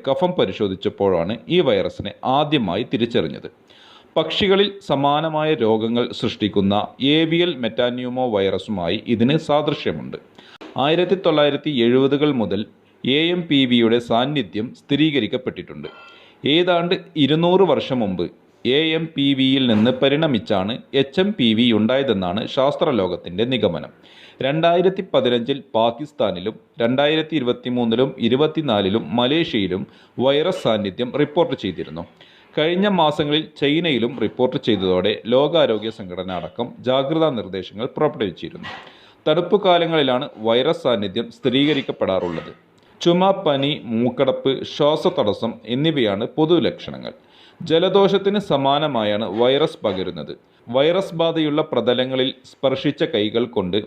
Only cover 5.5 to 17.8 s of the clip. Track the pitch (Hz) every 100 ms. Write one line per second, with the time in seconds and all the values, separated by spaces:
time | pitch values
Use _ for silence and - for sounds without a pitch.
5.5 | 151 110 110 113 120 120 - 117 - 104
6.5 | 104 98 101 95 - 135 151 165 170 175
7.5 | 135 113 - 123 123 123 127 127 101 95
8.5 | 95 - 101 85 101 - 110 123 156 165
9.5 | 147 151 143 110 82 64 - - - -
10.5 | - - - 139 170 175 185 185 151 147
11.5 | 139 156 135 117 131 135 139 151 135 101
12.5 | 98 - _ _ _ - 143 165 175 170
13.5 | 139 131 120 113 120 120 117 131 147 95
14.5 | 101 123 120 - 143 156 143 107 127 -
15.5 | - - 76 73 - - - - _ 131
16.5 | 156 180 170 175 185 - 165 135 156 170
17.5 | 185 185 120